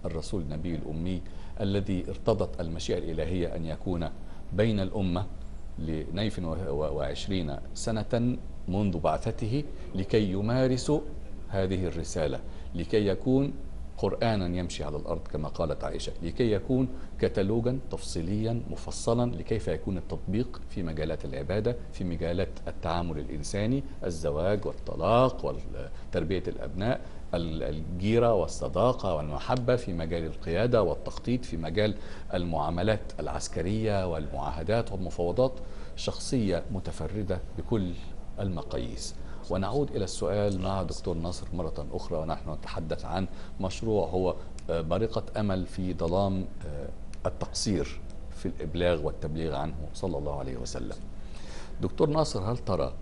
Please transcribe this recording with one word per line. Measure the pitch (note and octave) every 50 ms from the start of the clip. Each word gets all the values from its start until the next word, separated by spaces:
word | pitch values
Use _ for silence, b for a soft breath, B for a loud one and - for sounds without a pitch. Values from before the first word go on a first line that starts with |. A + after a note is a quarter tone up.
| -
الرسول | F#2+ D#2+ D#2+ D#2+ - - F#2+
النبي | D#2+ C#2 D2 D#2 E2+ F2+ E2
الأمي | D#2 D2+ - D#2 D#2+ E2 F#2 F#2 E2+ - B B B B B B -
الذي | G#2 G2 G2+ G2+ F#3+ - G2 F3+ - -
ارتضت | G2 - - A#2 A2 G2 F#2+ - - -
المشيئة | F2 E2 E2 E2 - - -
الإلهية | F2+ E2 E2 D#2+ D#2+ D#2 D#2+ F2+ F2+ E2+ E2 -
أن | F2 E2
يكون | D#2+ D2+ - - G2 F2+ E2+ E2 D2+ - B B B B B B - -
بين | F#2 G#2+ A2+ G#2+ G2+
الأمة | F#2+ F#2 - G#2 G2 F2+ F2 F2 G2+ - - - - - - - - - - -
لاثنين | D#2+ D#2+ D#2+ D#2 C#2+ D2 D#2+ G2 G#2+ A2+ - - F2 E2 D#2+ D#2+ F#2+ C#2+
وعشرين | C#2+ D2 D#2 D2 C#2+ D2+ C#2 C2+ - - - - G2 F2+ E2 D2 C#2 C#2 - - -
سنة | - - A#2 A2 G#2+ G2+ - - A#2 A#2+ B2 B2+ - - - - - -
منذ | - F2+ G2+ G#2+ G2 E2+
بعثته | E2 D#2 D#2 D#2 - - A2+ A2 - - G#2 A#2+ D3 D3 - B B B B B
لكي | F#2+ F#2+ - - A2 G#2 F#2+
يمارس | F#2 G2 G2+ A2 A#2+ C3 C3 B2+ B2+ B2 - - D3 D#3+ - - - - - - - - - -
هذه | - G2 F#2+ F#2 F#2+ F#2 F#2
الرسالة، | E2+ D#2 E2 D#2 - - F2+ D#2 C#2+ C2 A#1+ - B B B B B B
لكي | F2 - - - G#2+ G#2
يكون | G2 F#2+ F#2+ - B2+ C3 C3+ C#3 C#3+ - - - - - - - - -
قرآنا | - - G2 - - - A#2 A2 G2+ F#2 F2 F2
يمشي | F2+ F2+ E2+ - - D#2
على | C#2+ D2
الأرض | D2 - E2 E2 E2 -
كما | - - D2+ D#2
قالت | D2+ - - E2+ D#2 C#2 - -
عائشة، | C#2+ D#2+ D#2+ - - - - E2
لكي | E2+ - - B2+ A2+
يكون | G#2 F#2+ - - C3 B2+ C3 B2+ B B B B B -
كتالوجاً | - D3+ - G#2+ F#2+ G2 A2 A#2 A2+ B2 B2+ C#3 - -
تفصيلياً | - D#2+ - - - F#2 E2 F2 G2+ G#2 A2 A2+ A#2 A#2 - -
مفصلاً | - - - - - - - B2 A#2 A#2+ A#2+ A#2+ A#2
لكيف | - - - A2+ G#2+ -
يكون | G2 D#2+ D#2 - G#2+ F#2+
التطبيق | E2+ - - - D#2 - - F#2+ A2 B2+ - - - - -
في | - G#2 F2
مجالات | D#2+ D#2 D2+ D2+ D#2+ D#2+ D#2 -
العبادة، | D2 B1+ C2+ C#2 C#2+ F#2 G#2+ G#2 A#2 B2 A#2+ - - -
في | - G2+
مجالات | F2+ E2+ E2 E2 E2+ F2 F#2 F2+ - - - -
التعامل | E2 - - - E2 E2 E2+ E2+ E2+ D#2 D2
الإنساني، | C#2+ - - D2+ D2+ - - G2+ G#2 A2+ B2+ C#3 C3 B B B -
الزواج | F#2 E2+ D#2 D#2 D2 C#2+ D2+ E2+ F#2+ G#2+ G#2 G#2
والطلاق | D#2+ - - - - - - E2 G2 A2+ A#2+ C3 B2+ B2+ - -
وتربية | C#2 C2+ - - A1 G1+ A#1+ C2+ C#2+ - - - - - F2+ D#2+ D#2+ F#2+ F2+ E2
الأبناء، | F2 - - - C#2 D2+ F2+ G2+ A#2+ - - B B B B B B -
ال-، | F2 E2 E2 D#2 D#2+ B1+
الجيرة | B1+ D2+ D#2 D#2+ E2 F2 F2 F#2+ G#2 A2+ A#2+ A#2+ A#2 A2+
والصداقة | F#2+ D#2+ D2 - - - - - F2+ G#2+ B2+ B2 - - G2 E2+
والمحبة، | D2+ D#2 D2+ D2 C#2+ - - B2 C3 A#2+ B2 B2+
في | A#2+ - - F2
مجال | E2+ E2 D#2+ E2+ E2+ D#2+
القيادة | D#2 D2+ - - E2 E2 F#2 A2+ B2 B2 A2+ G2
والتخطيط، | E2 C#2 - - - - - - A#2 A#2+ B2+ -
في | - -
مجال | D#2+ D#2+ D#2 E2+ G#2 G#2 G#2+ G2 B B B B B B B -
المعاملات | F#2 F2 E2+ E2 D#2 D2+ D#2+ E2+ F2 F#2 G#2+ G#2+ G2+ - - - -
العسكرية | D2+ C#2+ D2 C#2+ - - - F2 E2 F#2 G#2+ A2 A2+ G#2+ G2+ G2 F#2 F2+ D#2+
والمعاهدات | D#2+ D2+ C#2 C#2 C#2 C#2+ C#2+ C#2 D#2+ E2 E2 G#2+ A#2 A2 -
والمفاوضات. | G2+ F#2+ F2+ E2 - - F2 F2 F2 A#2+ B2+ C3+ C3+ - B B B B B B B
شخصية | - - - - - - - D3 B2+ G#2+ G2 F2 E2 - -
متفردة | G2+ F#2+ - E2 D#2 - D#2+ D#2 - G#2+ G#2 F#2 F#2 F2 - - -
بكل | - - - A#2+ A2 F#2 F2 E2+ - - - - - - - - -
المقاييس. | G2+ G2 F2 D#2 - - - - A#1+ A#1 - - - - - B B B B B B -
ونعود | F2 F#2+ F#2+ G2 A#2 C#3+ C#3+ -
إلى | - B2+ G2
السؤال | F#2+ - - G#2+ D#2+ G2 G#2 G#2 G2+ G2 F#2
مع | F2+ F#2+ G2 F#2+ F2+
دكتور | D#2 - - - F#2+ F2
ناصر | E2 E2 F2 F2+ - - - E2+
مرة | F2+ E2+ D#2+ D#2 E2 D2 C#2+
أخرى، | - - - - F2
ونحن | D2+ D#2+ E2 E2 - - E2
نتحدث | D2+ D2 - - - E2 D#2+ D#2 D#2 - -
عن | - E2 F#2+ G2 - B B B B B -
مشروع | F#2+ F#2+ - - A2+ A2+ G#2+ G2+ E2+
هو، | D2 E2+ F2+ F#2 F2+ E2 B B B B B - -
آه، | E2 E2
بارقة | E2 D#2+ F2 G2 A2+ A2+ - A2 - - - A2
أمل | G#2 G2+ F#2+ F#2 F2
في | - - - F#2 F#2 F2
ظلام، | D#2+ F2 E2 F2 F#2+ G2+ G2 F#2+ F#2 E2 - - - -
آه، | D2 D2 C#2+ C2+ C#2 - - - - - - -
التقصير | F2+ - - - - - - - A2+ G2 D#2 C#2 - - - - - - - - -
في | - - -
الإبلاغ | F#2+ E2+ - - D#2 E2 F2 F2 F2 F2 D#2 D2+
والتبليغ | D2+ D2 - D2+ D#2 D2+ D#2+ D#2+ D#2+ C#2+
عنه | C#2 D2+ D#2+ C#2+ - - - -
صلى | - - F#2 D#2
الله | C#2 C#2+ D2 C#2+ C#2
عليه | C2 C2+ B1+
وسلم. | A#1+ B1 - - - A#1 G#1 - - - - - B B B B B B B B B B B B -
دكتور | - - - - D#3+ D3
ناصر، | D3 D#3+ D3+ D3+ - G#2 F#2+ G#2
هل | B2
ترى | B2 - - F#2+ E2 C2+ - - -